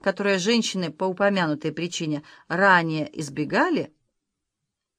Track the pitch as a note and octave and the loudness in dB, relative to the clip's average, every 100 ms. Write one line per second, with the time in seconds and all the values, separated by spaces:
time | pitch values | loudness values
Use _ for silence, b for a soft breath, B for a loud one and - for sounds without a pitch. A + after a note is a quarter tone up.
0 | G3 F#3+ G3+ F#3+ F#3+ A#3 A3 F#3+ E3 D#3 | -4 -2 0 0 2 2 0 -4 -6 -4
1 | F#3+ F#3 G3+ G3 D#3+ D3 D#3+ D3+ F3 - | -4 0 2 2 0 -2 -4 -6 -6 -6
2 | D#3+ D3 B B B E3+ G3 F3+ E3 D#3 | -6 -6 B B B 2 6 6 4 -2
3 | D3 - C#3+ C#3+ D3 G3 F4 C4 - _ | -4 -6 -8 -6 -2 0 0 0 -4 _
4 | _ _ _ _ _ _ _ _ _ | _ _ _ _ _ _ _ _ _